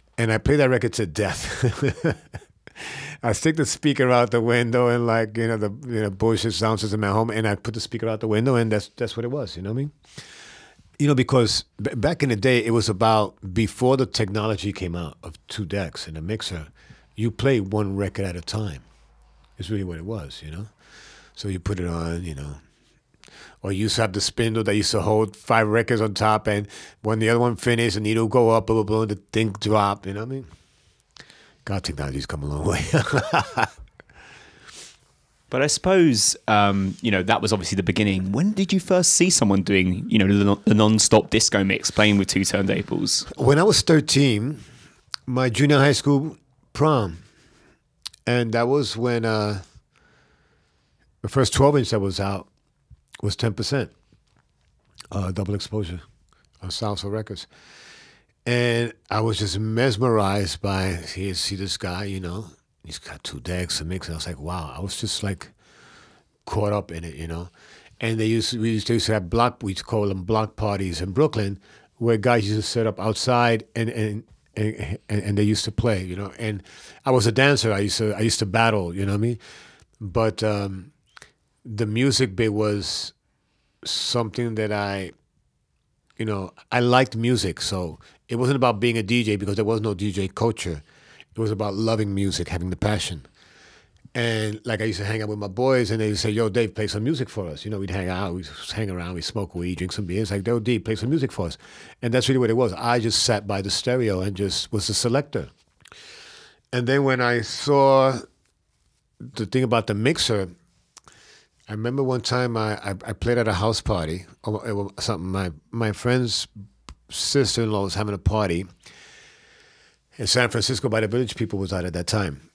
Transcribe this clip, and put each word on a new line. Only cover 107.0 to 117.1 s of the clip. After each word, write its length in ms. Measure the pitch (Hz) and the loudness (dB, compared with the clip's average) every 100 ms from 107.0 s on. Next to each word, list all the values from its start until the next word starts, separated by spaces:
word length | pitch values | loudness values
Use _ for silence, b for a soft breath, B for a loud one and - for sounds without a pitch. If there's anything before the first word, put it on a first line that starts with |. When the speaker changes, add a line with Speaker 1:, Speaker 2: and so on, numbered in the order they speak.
Speaker 1:
when 160 | 135 127 | 2 2
I 200 | 120 120 | 2 0
saw 800 | 104 - 143 143 135 135 131 123 - _ _ _ _ _ _ _ _ - | -2 -6 2 6 6 6 4 0 -10 _ _ _ _ _ _ _ _ -18
the 280 | 123 - 101 | -14 -8 -2
thing 180 | 131 | 0
about 220 | 127 117 107 | 2 2 0
the 80 | |
mixer, 560 | 104 123 165 - 104 92 87 _ _ _ - - b b b b _ - | 0 0 0 0 0 -4 -10 _ _ _ -20 -20 b b b b _ -12
I 40 | |
remember 300 | 110 117 135 | -6 -4 -2
one 180 | 131 127 | 0 0
time 360 | - 123 123 113 | 0 0 0 0
I, 200 | 110 104 | -2 -2
I, 120 | 101 | -6
I 220 | 95 113 | -8 -8
played 260 | 110 120 120 | -4 0 2
at 100 | 110 | 2
a 60 | |
house 260 | 90 110 110 | 2 0 0
party, 460 | - 95 78 90 - - | -2 -2 -2 -6 -10 -12
or 240 | 107 107 117 | -6 -6 -4
it 40 | |
was 200 | 101 98 - | -6 -6 -6
something, 320 | - 92 92 | -4 -4 -4
my, 220 | 95 92 73 - | -4 -4 -8 -10
my 220 | 117 113 | -2 -2
friend's 560 | 101 123 127 117 - - 104 98 _ - - | 0 0 2 0 -4 -6 -14 -20 _ -20 -20
sister-in-law 760 | - | -12